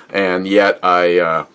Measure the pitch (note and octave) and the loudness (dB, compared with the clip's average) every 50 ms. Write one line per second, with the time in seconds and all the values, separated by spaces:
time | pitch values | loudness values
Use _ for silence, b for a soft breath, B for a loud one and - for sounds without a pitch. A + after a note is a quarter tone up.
0 | B B - G2 G2 F#2 F2+ F#2 F#2+ F#2+ G2 G#2 G2+ G2 - - - F#2 F2+ F2 | B B -4 -2 -2 -2 -2 -4 -4 0 0 2 2 2 0 -2 -2 0 0 2
1 | F2+ F2 F2 F2+ F2 E2 D#2+ D#2 D2+ - _ | 2 2 2 0 0 0 -2 -4 -6 -8 _